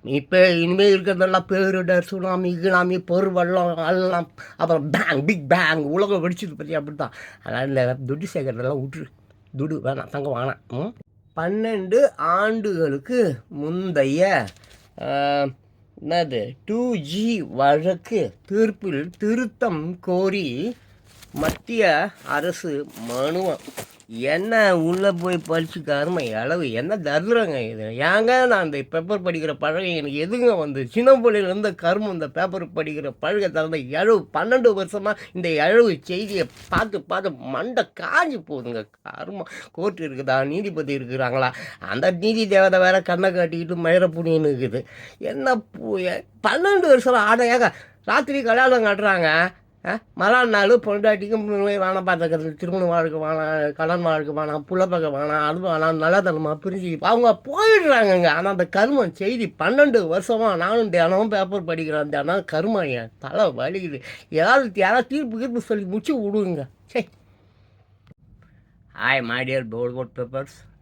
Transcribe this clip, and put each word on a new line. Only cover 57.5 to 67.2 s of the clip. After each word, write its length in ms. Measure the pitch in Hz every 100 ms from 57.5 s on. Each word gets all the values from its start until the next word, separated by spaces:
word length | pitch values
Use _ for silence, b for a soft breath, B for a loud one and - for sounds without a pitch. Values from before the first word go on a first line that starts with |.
| 311 440 427 320 254 208 185 170
ஆனா 220 | 151 196
அந்த 160 | 190 175
கருமம் 500 | 190 226 285 196 -
செய்தி 400 | 196 247 202 -
பன்னெண்டு 580 | 165 262 294 233 170 175
வருஷமா 380 | 185 226 226 185
நானும் 340 | 175 226 220
தினமும் 400 | 175 165 185 220
பேப்பர் 360 | 202 190 196 165
படிக்கிறேன், 440 | 165 156 151 147
தினம் 360 | 147 143 196 180
கருமம் 440 | 156 190 214 160
என் 220 | 120 113 _
தலை 260 | 139 156 202
வலிக்குது. 560 | 123 131 190 180 135 B B B
ஏதாவது, 420 | 156 180 262 254
யாராவது 340 | 190 185 240 -
தீர்ப்பு 300 | 277 262 220
கீர்ப்பு 240 | 254 233
சொல்லி 220 | - 214
முடிச்சு 360 | 190 208 214 277
விடுங்க. 480 | 202 208 190 165 131 _ _
சே. 220 | 247 196 _